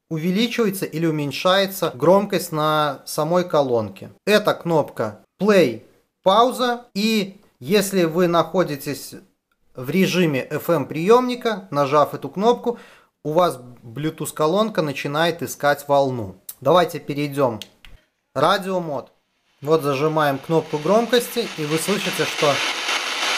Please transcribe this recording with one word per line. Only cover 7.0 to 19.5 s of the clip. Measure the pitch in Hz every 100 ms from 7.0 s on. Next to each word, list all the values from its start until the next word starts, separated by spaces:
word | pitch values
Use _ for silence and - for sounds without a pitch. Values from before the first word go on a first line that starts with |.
| 220 220 170 - _ _
если | 123 202 196 190
вы | 165 160 180
находитесь | 170 160 190 160 143 151 135 - 160 - _ _ _ _
в | - 131
режиме | 180 175 170 165 131 -
F | 147 -
M | 165
приемника, | 123 151 180 240 254 247 233 202 -
нажав | 143 139 147 143
эту | 147 -
кнопку, | 185 220 240 240 240 - - _ _
у | 147
вас | 156 175 123 123 123
Bluetooth | 120 120 151 156 151
колонка | - 156 190 220 208
начинает | 151 135 147 147 170 165
искать | 123 - 143 143 -
волну. | 143 139 127 98 - - -
Давайте | 135 175 170 147
перейдем. | - 143 147 139 131 107 - _ - - _ _ _
Радиомод. | 131 156 202 190 185 165 131 - _ _ _ _